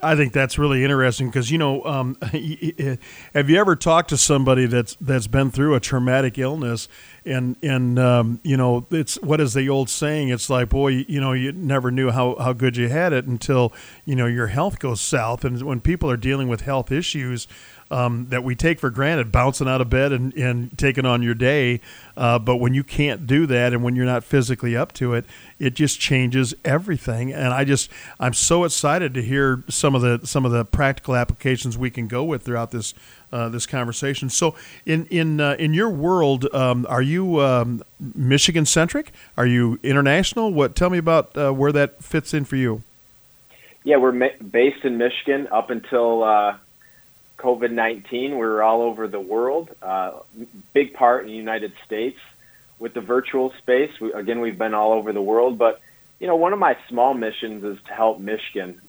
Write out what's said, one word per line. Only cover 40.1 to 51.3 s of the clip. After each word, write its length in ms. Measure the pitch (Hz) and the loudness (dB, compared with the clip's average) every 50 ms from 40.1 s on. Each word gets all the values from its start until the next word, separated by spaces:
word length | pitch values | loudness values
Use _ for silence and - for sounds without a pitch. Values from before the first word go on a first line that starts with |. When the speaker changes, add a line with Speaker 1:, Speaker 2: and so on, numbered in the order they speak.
| 147 175 185 - - 233 226 214 | 4 4 2 0 -2 -2 -2 0
Speaker 1:
What, 220 | 180 147 139 117 - | 2 2 2 2 2
tell 160 | - 180 180 | 0 0 2
me 80 | 185 175 | 2 0
about, 380 | 160 165 165 156 - - - | 2 2 2 2 2 0 -2
uh, 160 | - 147 135 | -2 0 0
where 180 | 135 135 139 147 | 2 2 2 2
that 300 | 143 147 143 139 - - | 4 2 2 0 -2 -8
fits 300 | - - - 160 - - - | -8 -4 -4 -4 -2 -2 -4
in 100 | 151 139 | -4 -2
for 120 | - 139 | -2 -2
you. 260 | 131 127 120 110 110 - - _ _ _ _ _ _ _ _ _ _ _ _ - - - - - _ - | 0 0 0 -2 -4 -8 -16 _ _ _ _ _ _ _ _ _ _ _ _ -20 -20 -20 -20 -20 _ 0
Speaker 2:
Yeah, 140 | 139 147 131 | 2 4 4
we're 140 | 127 131 | 4 4
mi-, 200 | 123 123 131 135 - - 110 98 | 2 2 0 0 -2 -6 -10 -2
based 340 | - 117 123 139 139 - - | 2 2 4 2 2 -2 -4
in 120 | 131 120 | -4 -2
Michigan 520 | 117 120 123 120 - - 143 139 139 143 - | 0 0 -2 -2 -4 -2 -2 -2 -2 -2 -2
up 160 | 104 110 110 - | -2 -2 -2 -2
until, 540 | 123 113 - - 131 120 117 117 117 113 113 | -6 -8 -6 -2 0 2 2 2 2 2 2
uh, 320 | 110 107 104 104 104 101 - _ _ _ _ _ _ _ _ _ _ _ _ _ _ _ | 4 4 4 2 0 -2 -6 _ _ _ _ _ _ _ _ _ _ _ _ _ _ _
covid 360 | - - 127 123 113 120 117 | -4 -2 0 0 0 -2 -2
nineteen. 600 | 117 117 113 113 113 98 98 - 127 123 127 139 | 0 0 -2 -2 -2 -6 -10 -10 -8 -6 -6 -6
We 60 | 143 123 113 | -4 -4 -2
were 160 | 110 107 107 | -2 0 2
all 180 | 107 110 113 117 | 2 2 2 2
over 260 | 117 117 110 110 110 | 0 -2 -2 -4 -6
the 140 | 101 98 101 | -8 -6 -8
world, 480 | 95 92 107 113 123 131 143 165 165 160 - - | -6 -4 -2 -2 0 0 -2 -4 -6 -8 -14 -14
uh, 300 | - 92 95 95 92 92 - - - - - 113 117 - - 98 - _ | -8 -6 -4 -4 -4 -6 -8 -12 -18 -20 -20 -20 -20 -18 -20 -20 -20 _
big 220 | - 139 143 - - | 0 0 0 0 0
part 300 | - 131 120 123 120 98 | 2 4 4 4 2 -2
in 60 | 107 | -8